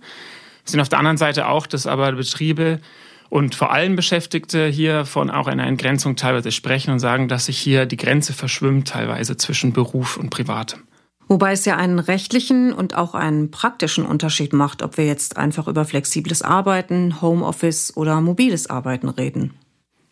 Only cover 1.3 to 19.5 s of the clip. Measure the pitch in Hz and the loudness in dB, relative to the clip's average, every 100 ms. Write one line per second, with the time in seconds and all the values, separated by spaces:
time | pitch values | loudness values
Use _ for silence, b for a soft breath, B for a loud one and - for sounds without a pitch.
1.3 | 143 - 147 147 139 135 135 139 127 127 | 0 0 0 0 -4 -2 0 0 0 -4
2.3 | - 156 156 160 160 B B B B B | -2 0 2 0 -2 B B B B B
3.3 | 147 143 - 139 135 185 185 170 175 170 | 0 0 0 0 2 2 2 2 0 0
4.3 | 175 - 165 156 147 160 151 139 147 139 | -6 -2 0 2 2 2 2 0 -2 0
5.3 | 143 135 131 127 127 131 135 143 127 127 | 0 0 -2 0 0 0 0 0 0 0
6.3 | 127 110 - 127 131 139 131 123 127 127 | 0 0 -4 -2 -2 0 0 2 0 0
7.3 | 127 - 131 143 135 127 120 - 147 147 | -2 -2 -2 2 2 2 -2 2 2 0
8.3 | 135 131 - 135 135 135 120 113 117 117 | -4 -4 0 2 2 0 -4 -4 -4 -4
9.3 | 127 - - 127 120 120 131 123 - 135 | -4 -2 0 0 2 0 -2 -4 -4 -6
10.3 | - 120 113 113 - - b b b - | -4 -4 -4 -6 -12 -20 b b b 0
11.3 | 190 196 196 202 170 180 175 170 185 - | 4 4 2 2 2 2 2 2 -2 0
12.3 | 247 254 254 247 - 185 - 170 - 160 | 0 2 4 4 0 -2 -2 -2 -2 0
13.3 | 151 151 - 233 - 156 - 143 151 156 | 2 0 -2 -4 0 -2 0 0 0 0
14.3 | - 147 143 143 - - - 151 143 - | 0 2 2 2 -2 -6 0 0 0 -4
15.3 | - 143 156 156 156 156 143 - 160 151 | -2 -2 -2 -2 -2 0 -2 -2 -4 -2
16.3 | 165 - 185 196 185 185 180 175 156 170 | -2 2 2 2 0 0 0 2 2 2
17.3 | 170 165 156 165 160 - - 156 156 165 | 2 0 0 0 0 -4 -2 0 2 2
18.3 | 175 254 170 - 131 156 151 - - 135 | 2 2 2 -2 -4 -4 -4 -4 -4 -4
19.3 | 135 135 | -4 -6